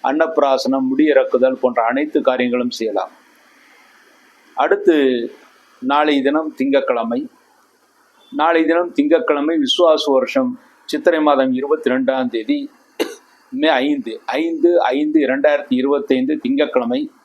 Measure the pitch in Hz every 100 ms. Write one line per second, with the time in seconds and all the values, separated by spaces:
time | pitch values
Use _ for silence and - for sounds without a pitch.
0 | 127 151 160 156 139 131 131 135 131 135
1 | 151 131 131 127 131 131 127 120 113 131
2 | 151 151 135 127 123 123 123 - 110 101
3 | 90 - _ _ _ _ _ _ _ _
4 | _ _ _ _ _ - 147 202 196 156
5 | 135 123 117 - - _ _ _ 127 143
6 | 151 139 131 151 156 - 135 135 131 120
7 | 113 120 151 _ _ _ _ _ _ _
8 | _ _ _ 143 156 165 160 165 175 170
9 | 143 165 160 147 147 165 135 - 170 156
10 | 147 135 127 139 127 123 _ _ - 151
11 | 165 165 151 139 131 127 139 156 139 127
12 | 135 262 254 - 214 294 277 _ _ _
13 | - - _ _ _ 127 156 135 139 143
14 | - 110 - 127 165 160 165 170 - 135
15 | 151 156 135 135 147 143 143 127 135 143
16 | 139 131 131 151 123 139 139 131 117 127
17 | - _